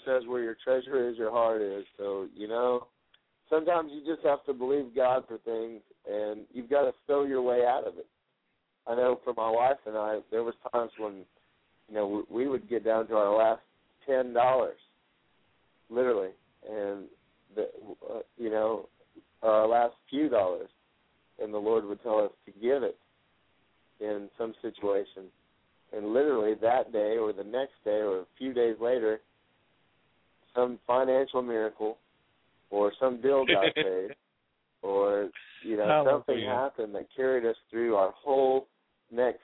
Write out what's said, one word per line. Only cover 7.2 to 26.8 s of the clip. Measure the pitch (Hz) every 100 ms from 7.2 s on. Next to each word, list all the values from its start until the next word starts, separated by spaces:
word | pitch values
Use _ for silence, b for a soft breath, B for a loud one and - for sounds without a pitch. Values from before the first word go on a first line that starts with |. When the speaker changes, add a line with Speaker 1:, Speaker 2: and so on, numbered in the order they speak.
| 139
Speaker 1:
your | 131
way | 123 123
out | 120 131 110
of | 85
it. | - _ _ _ _ _ _ _ -
I | 120
know | 127 120
for | - 117
my | 110
wife | 113 127 139 110
and | 110
I, | 107 107 -
there | 113
was | 117 113 123
times | 120 113 -
when, | 107 98 90 _ _ _ _ _ _
you |
know, | 107 101 104 -
we, | 110 135
we |
would | 127 107
get | 113
down | 107 110 110
to | 110
our | 101 107
last | 110 110 _ _ _ _ -
ten | 131 123
dollars, | 120 127 131 104 - _ _ _ _ _ _ _ _ _ _ -
literally, | 117 127 110 95 95 _ _ -
and | 107 101 101 92 _ _ _ _ 101
the, | 101 - 104 - -
uh, | 113 - -
you | 113
know, | 107 110 107 - _ _ - _ _
our | 110 110 110
last | 120 120 - -
few | 135 151
dollars, | 117 92 87 - _ _ _ _ _ _ -
and | 107
the | 107
Lord | 104 113 104
would | 101
tell | 120 107
us | 101 - -
to |
give | 98 113 139
it | 113 - _ _ _ _ _ _ _ _ _ -
in | 107 104 101 -
some | 117 110
situation. | 110 104 101 98 98 - 92 _ _ _ _ _ - 107
And | 104
literally | 120 147 123 107 104
that | 110 123